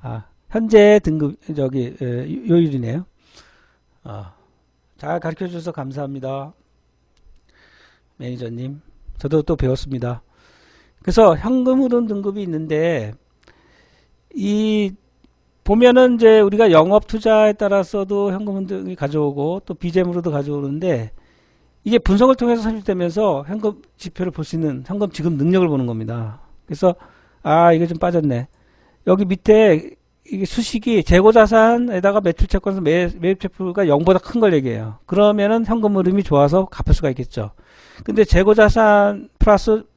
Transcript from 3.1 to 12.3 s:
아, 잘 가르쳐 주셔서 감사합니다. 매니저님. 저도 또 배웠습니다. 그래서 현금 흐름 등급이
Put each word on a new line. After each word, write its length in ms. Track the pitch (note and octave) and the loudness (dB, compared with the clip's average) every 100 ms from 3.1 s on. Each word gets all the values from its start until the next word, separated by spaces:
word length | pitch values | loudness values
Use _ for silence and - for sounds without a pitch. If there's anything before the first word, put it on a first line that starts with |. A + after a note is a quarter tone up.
| _ _ _ _ _ _ _ _ _ | _ _ _ _ _ _ _ _ _
아, 300 | - G#2 F#2 _ _ _ _ _ _ _ | -18 -18 -18 _ _ _ _ _ _ _
잘 240 | D3 E3+ | -8 -8
가르쳐 260 | E3 D#3+ F#3 | -8 -10 -10
주셔서 260 | F3 E3 | -10 -12
감사합니다. 840 | D#3 C3+ C3+ C#3+ C#3 C3 C3+ C#3 _ _ _ _ _ _ _ _ _ _ _ _ _ _ _ _ _ | -10 -12 -10 -10 -10 -10 -10 -12 _ _ _ _ _ _ _ _ _ _ _ _ _ _ _ _ _
매니저님. 640 | B2 B2 A#2+ A#2 B2+ C#3+ _ _ - - | -14 -12 -12 -12 -12 -14 _ _ -20 -10
저도 240 | C#3+ D#3 | -4 -2
또 140 | D3 D#3+ | -2 -2
배웠습니다. 680 | C3 C3 C#3 C3 A#2+ A#2 _ _ _ _ _ _ _ _ | -2 -2 -6 -8 -8 -10 _ _ _ _ _ _ _ _
그래서 340 | - A3+ G#3+ D#3+ | -2 4 6 4
현금 460 | A3 B3+ B3+ C4 | 0 -2 0 0
흐름 240 | B3+ A#3+ A3+ | 0 -2 -2
등급이 360 | G3+ G3+ | -6 -6